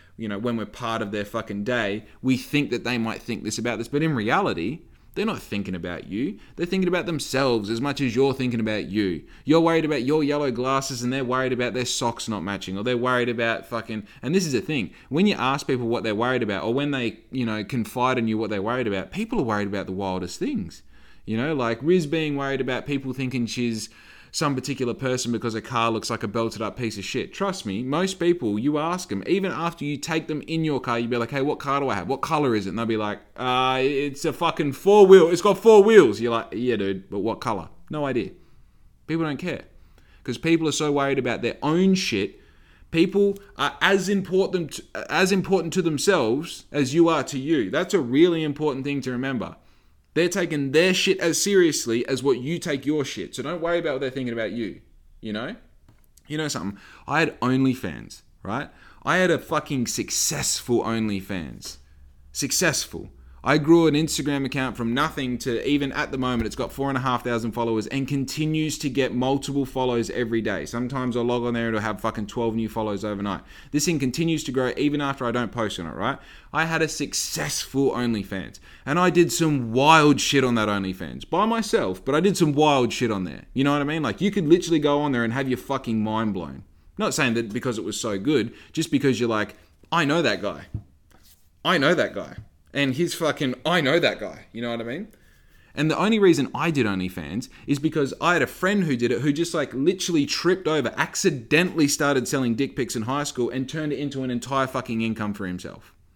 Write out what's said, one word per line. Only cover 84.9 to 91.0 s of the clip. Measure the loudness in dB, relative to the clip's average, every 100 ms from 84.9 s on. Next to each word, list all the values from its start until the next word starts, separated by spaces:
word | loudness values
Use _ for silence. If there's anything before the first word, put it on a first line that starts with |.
| 2
on | 2
there | 0
and | 0
have | -2 -2
your | -2
fucking | -2 -4 -2 -2
mind | 0 0 -2 -4
blown. | -8 -12 -18 _ -14 -4
Not | -2 0
saying | 0
that | 0 -2
because | -4 -4 -4
it |
was | -6 -6
so | -4 -2
good, | 0 2 0 -8 -10
just | -6 -2
because | 0 2 2
you're | 0
like, | 0 -2 -8 _ _ -4
"I | 0 2
know | 2
that | 2 0
guy. | -4 -8 -10 -14 -14 _